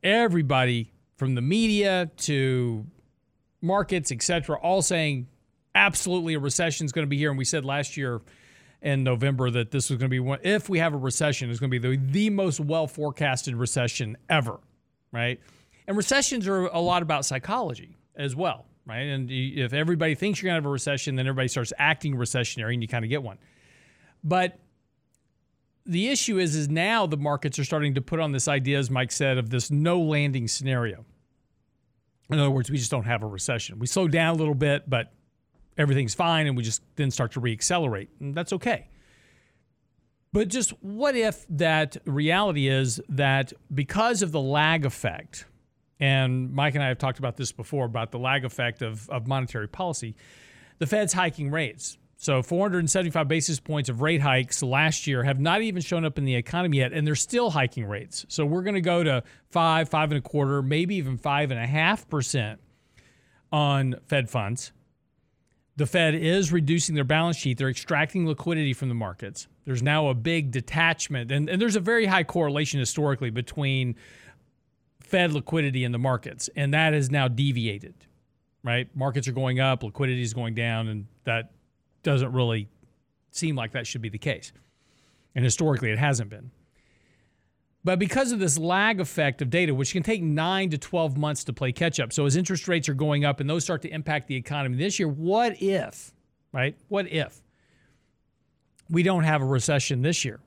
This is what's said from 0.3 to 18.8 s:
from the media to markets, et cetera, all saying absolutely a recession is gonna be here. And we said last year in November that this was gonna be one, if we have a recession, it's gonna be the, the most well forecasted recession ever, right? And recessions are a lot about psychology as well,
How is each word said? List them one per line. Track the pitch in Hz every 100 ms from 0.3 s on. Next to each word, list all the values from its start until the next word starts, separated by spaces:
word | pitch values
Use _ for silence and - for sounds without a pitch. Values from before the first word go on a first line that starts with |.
| 175 139 131 127 120 113 _ _ _
from | 131
the | 127
media | 127 208 226 208 202 185 170 -
to | - 143 135 127 123 110 107 - _ _ _ _ _ _
markets, | 170 196 - 185 147
et | 120
cetera, | - 170 143 147
all | 170 190
saying | - 175 156 135 123 _ _ _ _
absolutely | 185 202 - 185 180 165
a | 156
recession | 139 127 165 143
is | 156
gonna | 165 147
be | 143
here. | 147
And | 135
we | 127
said | 151
last | 135 139 139 -
year | 135 117 - - - - - _
in | - 139
November | 131 120 139 131 127
that | 120 113
this | 139 -
was | 131
gonna | 131
be | 127
one, | 127 139
if | 180 208 -
we | 180
have | 165
a | 147
recession, | 131 - 151 135 123
it's | 117
gonna | 135
be | 127
the, | 123 135
the | 135 160 214
most | 202 190 139
well | 147 160 151
forecasted | - 147 135 147 127 - 117
recession | 123 - 120 - 113 113 -
ever, | 160 117 98 _ _ _ _ _
right? | 117 120 123 - _ _ _ -
And | 202
recessions | - 269 - 254 196
are | 196 180
a | 170
lot | 175 180
about | 165 147
psychology | 131 131 131 233 196 120 - - _
as | - 143 131
well, | 180 120 - _